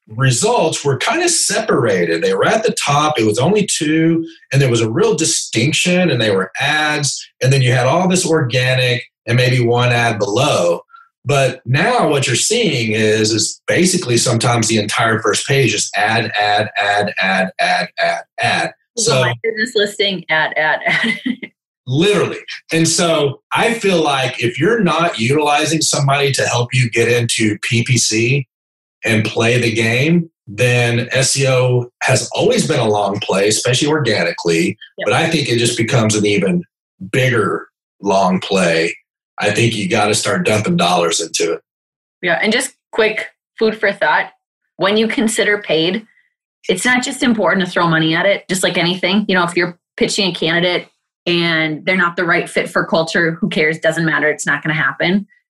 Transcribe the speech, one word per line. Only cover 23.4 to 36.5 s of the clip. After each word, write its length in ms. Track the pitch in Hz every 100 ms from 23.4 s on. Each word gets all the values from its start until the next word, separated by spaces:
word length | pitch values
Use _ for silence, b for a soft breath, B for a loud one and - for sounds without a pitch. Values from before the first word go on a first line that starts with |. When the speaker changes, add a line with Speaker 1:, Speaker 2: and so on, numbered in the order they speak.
| -
Speaker 1:
I 220 | 143 220
feel 280 | 226 196 175
like 400 | 151 135 131 -
if 160 | 120 127
you're 200 | 170 233
not 380 | 175 156 170 -
utilizing 640 | 117 147 147 147 151 156
somebody 500 | - 147 139 143 139
to 140 | 127 -
help 240 | 123 120
you 160 | 127 120
get 180 | 117 117
into 500 | 120 117 - 110 101
P 200 | - 117
P 140 | 117 120
C 480 | - 110 117 139 131 _ _ _ _ _
and 200 | 104 113
play 360 | 110 - 113 123
the 120 | 117
game, 580 | 113 113 120 147 175 165 _ -
then 600 | 101 123 123 120 117 -
S 260 | 127 135 135
E 120 | 135
O 420 | 127 127 123 120 -
has 280 | - 127 -
always 320 | - 190 240 139
been 100 | 143
a 80 | 110
long 300 | 104 101 104
play, 280 | - 95 101
especially 400 | 107 123 127 147
organically. 880 | 156 120 101 85 85 85 82 92 98 B -
Speaker 2:
Yep. 80 | -
Speaker 1:
But 60 |
I 140 | 123 165
think 180 | 160 123
it 100 | 117
just 180 | 120 -
becomes 380 | 113 127 110
an 120 | 107 104
even 360 | 101 95